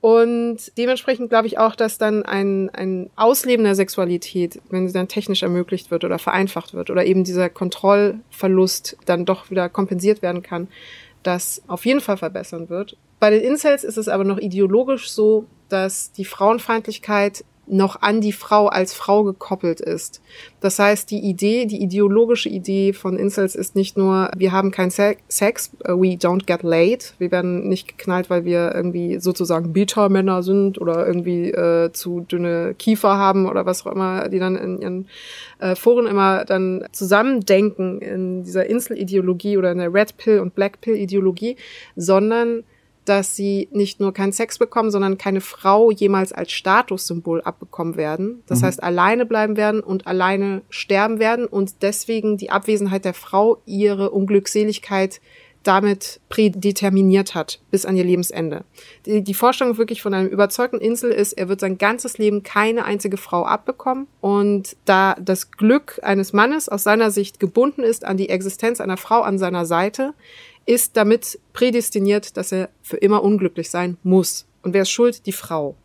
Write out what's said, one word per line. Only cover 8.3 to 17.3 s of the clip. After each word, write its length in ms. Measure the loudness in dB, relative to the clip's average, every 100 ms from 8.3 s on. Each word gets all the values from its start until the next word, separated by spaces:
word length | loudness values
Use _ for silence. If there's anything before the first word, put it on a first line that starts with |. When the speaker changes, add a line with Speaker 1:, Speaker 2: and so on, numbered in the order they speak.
| -4 0 2 2 0 -10 -10 -2
Speaker 1:
dann 180 | -2
doch 260 | 0 -4 -2
wieder 180 | -4 -4
kompensiert 520 | -4 -4 -2 0 0
werden 220 | -2 -6
kann, 260 | -8 -10 -10 -14 -20 -20 -20 _
das 400 | -4 -4 -6 -10 -10
auf 180 | -6 0
jeden 140 | 0
Fall 180 | 0 -4
verbessern 500 | -4 -8 -12 -14 -10
wird. 280 | -10 -10 -16 _ _
Bei 120 | 4
den 100 | 4
Incels 420 | 2 0 2 0
ist 140 | -2 -6
es 120 | -2
aber 160 | 0
noch 140 | 0 -2
ideologisch 720 | -4 0 2 2 2 -2 -4
so, 360 | 0 2 2 0 _ _
dass 420 | -4 -2 -6 -10
die 140 | -10 -12
Frauenfeindlichkeit 1160 | 0 2 2 0 -4 -4 -12 -2 0 0